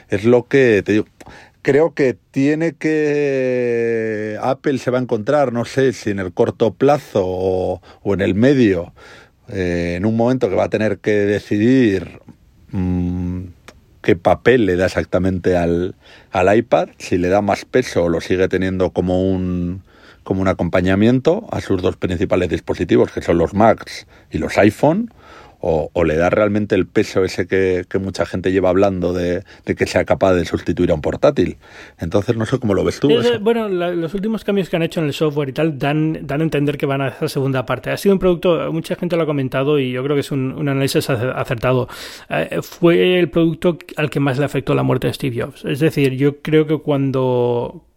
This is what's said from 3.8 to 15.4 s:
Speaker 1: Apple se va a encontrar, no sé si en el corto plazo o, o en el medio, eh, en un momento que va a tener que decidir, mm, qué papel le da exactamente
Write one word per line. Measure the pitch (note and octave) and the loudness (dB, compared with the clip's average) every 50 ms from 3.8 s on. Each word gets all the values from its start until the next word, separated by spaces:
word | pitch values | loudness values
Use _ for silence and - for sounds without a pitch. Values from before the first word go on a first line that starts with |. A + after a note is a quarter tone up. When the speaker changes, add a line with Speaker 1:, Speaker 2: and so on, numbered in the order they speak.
| A#2 A#2 A#2 A2+ A2+ A2 G#2+ G#2 G#2+ G#2+ G#2+ G#2+ | -2 -2 -2 -2 -4 -4 -4 -6 -6 -8 -8 -4
Speaker 1:
Apple | A2 B2 C3+ - - D#3 C3+ A#2+ | -4 -4 -4 -2 -2 -2 -2 -2
se | - C3 | -2 -2
va | A#2+ B2+ | -2 -2
a | |
encontrar, | B2+ A#2 A#2+ G#2+ G#2 C3+ C#3+ D3 C#3 B2 | 0 -2 -2 -2 0 0 2 2 2 0
no | A#2 A#2+ A2+ | -2 -4 -6
sé | - - C3+ C3+ C3 | -2 0 0 0 0
si | G#2 - - G#2+ | 0 -2 -6 -6
en | G2+ G2 | -4 -4
el | F#2 F#2 | -6 -4
corto | - - A#2 A2+ - - A#2+ G#2+ | -2 0 0 0 0 0 0 0
plazo | G2 - C3 C#3 D3 C#3+ - - - G#2+ F#2 | 0 2 2 2 2 2 -2 -2 -2 0 0
o, | F#2 F#2 F#2 F#2+ F#2+ F#2 F#2 F#2 F2+ F#2 F#2 - - - _ | 0 -2 -2 -2 0 0 0 -2 -2 -4 -6 -10 -16 -20 _
o | - G#2 G2 | -4 -2 -2
en | F2 | 0
el | G2 F#2+ F#2 | 0 0 2
medio, | G#2 A#2+ C#3 D3 C3 A#2+ G2+ F#2 E2+ F2 - - - - - - - - _ _ _ _ - | 4 4 4 6 6 4 4 2 0 -4 -8 -14 -20 -20 -20 -20 -20 -20 _ _ _ _ -10
eh, | G#2+ F#2+ F2+ F2 F2 F2 E2+ F2 F2 | -6 -4 -2 -2 -2 -2 -2 -4 -2
en | F2+ G2 | -2 -2
un | A2+ A2+ | 0 0
momento | A2+ A#2 B2 C3 B2+ A#2+ G2 | 2 2 2 2 0 0 0
que | F#2 | 0
va | F#2+ G2 | 0 0
a | F2 | 0
tener | A2+ G#2 A2 G#2+ G2+ - | 0 0 0 -2 -2 -2
que | - G#2+ | 0 0
decidir, | G#2 G#2 G2+ G2+ G#2 G2 - - G#2+ G#2 G#2+ B2 C3 C3+ B2 G#2 F#2+ F#2 E2 D#2+ - - - - - _ _ _ _ _ _ - | 2 2 2 2 0 -2 -2 -2 0 2 4 4 4 4 4 4 2 0 -4 -8 -14 -18 -20 -20 -20 _ _ _ _ _ _ -8
mm, | - F#2+ F#2 F2+ F2+ F2+ F2 F2+ F2+ F2+ F2+ F2+ F2+ F2+ F2+ F2+ - _ _ - - _ _ _ _ _ | -4 -2 -2 0 0 0 -2 -2 -2 -4 -4 -4 -6 -8 -10 -12 -16 _ _ -20 -20 _ _ _ _ _
qué | - - G2+ | 0 0 0
papel | F2 - - F2 - - A#2+ B2+ B2+ G#2+ | 2 2 0 0 2 4 4 4 4 4
le | F2+ F2+ | 2 2
da | F2 F#2 | 2 0
exactamente | F2 - F#2 E2 - - F#2 F2+ F#2+ F#2+ F2+ | 0 0 -4 -4 -2 -2 0 0 0 -2 0